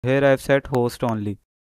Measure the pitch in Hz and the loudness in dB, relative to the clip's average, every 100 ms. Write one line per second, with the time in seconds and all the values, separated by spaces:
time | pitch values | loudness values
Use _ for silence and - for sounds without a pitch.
0 | 123 135 139 135 - 139 - 127 120 - | -2 2 2 2 2 0 0 -2 -2 -2
1 | 127 110 104 101 _ _ | -4 -4 -6 -8 _ _